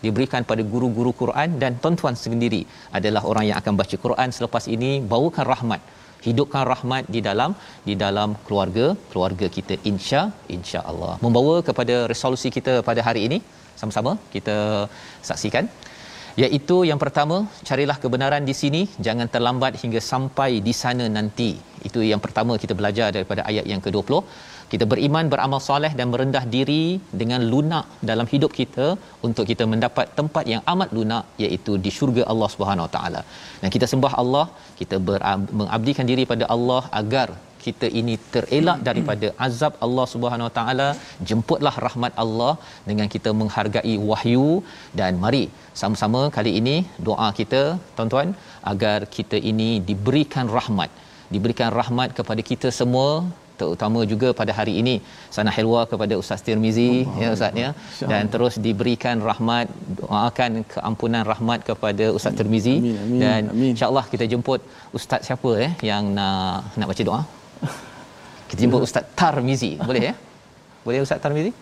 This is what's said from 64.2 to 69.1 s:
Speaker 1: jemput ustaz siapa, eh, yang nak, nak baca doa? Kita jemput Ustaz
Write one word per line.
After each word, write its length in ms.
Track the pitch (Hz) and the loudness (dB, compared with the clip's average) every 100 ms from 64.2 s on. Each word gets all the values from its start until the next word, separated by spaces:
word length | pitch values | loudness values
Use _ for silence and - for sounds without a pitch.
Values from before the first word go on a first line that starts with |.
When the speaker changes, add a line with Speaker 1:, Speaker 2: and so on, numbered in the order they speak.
| 117 | 0
Speaker 1:
jemput 280 | 120 120 127 - - - 120 | 0 0 -2 -2 -20 -12 -10
ustaz 260 | - 131 - | -2 -4 -2
siapa, 220 | 127 135 110 135 | -2 2 2 2
eh, 60 | 170 110 | 0 -2
yang 240 | 104 104 101 | 0 0 0
nak, 580 | 98 95 92 92 107 - | 0 0 -2 -2 -6 -6
nak 100 | 104 | -4
baca 120 | 95 98 | 0 0
doa? 120 | 110 156 - - - - - - - - - - - - | 0 -4 -10 -20 -8 -8 -8 -16 -20 -20 -20 -20 -20 -12
Kita 100 | 92 | 2
jemput 200 | 120 123 127 | 4 4 2
Ustaz 180 | 127 - | -2 -4